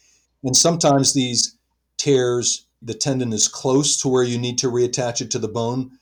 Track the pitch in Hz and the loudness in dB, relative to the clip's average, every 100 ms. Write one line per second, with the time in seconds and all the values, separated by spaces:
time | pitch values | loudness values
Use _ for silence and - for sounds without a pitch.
0 | _ _ _ _ 131 127 165 165 156 139 | _ _ _ _ -2 2 2 2 4 4
1 | 131 143 123 120 - - _ _ _ - | 2 0 0 -2 -4 -8 _ _ _ -6
2 | 147 135 123 123 113 - - _ 113 110 | 2 4 4 0 -2 -4 -10 _ -12 -6
3 | 151 131 123 107 - - 135 131 147 - | -2 -2 -2 -2 -2 -2 2 2 2 0
4 | 139 127 123 120 123 123 131 123 123 123 | 2 2 2 0 -2 -2 -2 0 0 0
5 | 120 117 113 123 107 107 117 127 127 - | -4 -4 -6 -4 -4 -4 -2 -4 -6 -12